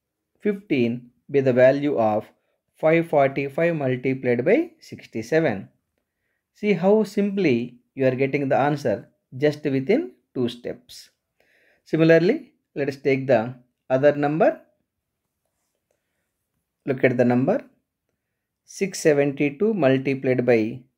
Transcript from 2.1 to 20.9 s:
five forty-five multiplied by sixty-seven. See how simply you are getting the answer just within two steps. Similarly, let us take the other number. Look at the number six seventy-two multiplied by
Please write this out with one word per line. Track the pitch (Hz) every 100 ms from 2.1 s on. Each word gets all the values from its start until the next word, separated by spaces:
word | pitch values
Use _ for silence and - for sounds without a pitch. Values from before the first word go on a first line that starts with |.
| 107 - _ _ _ _ -
five | 156 165 165
forty-five | 151 139 139 139 135 170
multiplied | 165 131 127 135 131 123 120
by | 143 254 339 _
sixty-seven. | - - - 113 110 160 160 101 123 _ _ _ _ _ _ _ _
See | - 208
how | 175 185 214
simply | 208 - 202 196 175 120 123 - _
you | 135 131
are |
getting | 127 135 143 135
the | 120
answer | 143 147 135 101 - _ _ 127
just | 147 147
within | 147 135 135 240 370 - _
two | 135 120
steps. | - - - _ - - _ _ _ _ _ _ _
Similarly, | - 160 160 165 175 302 - _ _
let | - 143
us | 135
take | 143 135 135
the | 117 120 131 _ _ -
other | 131 147
number. | 143 147 156 262 320 _ _ _ _ _ _ _ _ _ _ _ _ _ _ _ _ _ _ _ _ _ _
Look | - 135
at | 131 123
the |
number | 123 123 139 247 - _ _ _ _ _ _ _ _ _
six | _ - 190 -
seventy-two | 160 143 143 139 147 143 214
multiplied | 208 135 135 139 135 135 127 123
by | 117 110 131 _